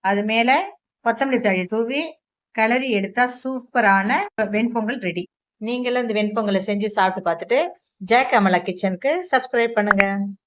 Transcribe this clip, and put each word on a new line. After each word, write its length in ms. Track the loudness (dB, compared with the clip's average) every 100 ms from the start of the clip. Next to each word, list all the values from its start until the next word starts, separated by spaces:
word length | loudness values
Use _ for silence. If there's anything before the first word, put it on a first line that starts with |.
அது 200 | 2 0 2
மேல 200 | 2 4 2 0 -12 _ _
கொத்தமல்லி 340 | -2 0 0 2
தழையை 200 | 2 0 -2
தூவி 280 | -2 -2 -2 -4 -10 _ _ _ 0
கிளறி 300 | 2 2 0 -2
எடுத்தா 260 | -2 0 -2 -2
சூப்பரான 680 | -8 -8 -4 2 4 4 2 -2 -2 -6 -2
வெண்பொங்கல் 460 | -2 -2 -2 -4 -4 -6
ரெடி. 160 | -6 -10 _ _ _ -6
நீங்களும் 360 | -4 -2 -2
இந்த 80 | -2 -2
வெண்பொங்கலை 420 | 0 -2 0 0 0
செஞ்சு 200 | -2 -2 2
சாப்பிட்டு 300 | 0 2 -4
பார்த்துட்டு 320 | -4 0 0 0 -6 _ _ 2
ஜே 120 | 2 4
கமலா 300 | 4 4 2 0
கிச்சனுக்கு 460 | -4 -4 -2 -2 -2 0
சப்ஸ்கிரைப் 460 | -2 0 0 0 0
பண்ணுங்க. 260 | 0 2 2 0 -6 -10